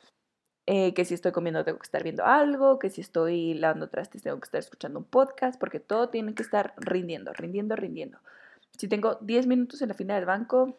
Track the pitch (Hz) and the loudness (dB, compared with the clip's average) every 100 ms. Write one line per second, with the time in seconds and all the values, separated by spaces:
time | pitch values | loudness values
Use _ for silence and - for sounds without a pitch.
0 | _ _ _ _ _ _ - 196 185 180 | _ _ _ _ _ _ 0 2 2 2
1 | 175 175 185 180 170 160 160 160 - - | 0 0 0 0 -2 -2 -2 -6 -6 -4
2 | 165 - - 285 294 277 269 269 196 - | -4 0 4 6 4 4 4 4 0 -6
3 | - 170 165 175 165 156 160 160 156 - | -4 0 0 0 -2 0 0 0 -4 -8
4 | 190 - - 143 - 156 - - 170 143 | -8 -8 -8 -8 -6 -6 -6 -12 -10 -10
5 | - 254 269 - 254 254 180 - - 220 | 0 2 2 0 -4 -4 -6 -6 -2 0
6 | 240 226 214 214 226 208 190 - 180 180 | 0 -2 -6 -6 -2 0 0 -6 -2 -2
7 | 175 160 113 - 170 196 208 220 196 - | -2 -6 -8 -8 -6 -4 -2 -4 -4 -8
8 | - - - - - _ _ - 202 208 | -12 -14 -20 -20 -20 _ _ -10 -2 0
9 | 226 - 214 233 254 254 247 - 233 196 | 0 0 2 2 4 4 2 -2 -6 -4
10 | 190 202 180 196 240 254 262 | -2 0 0 -2 2 2 2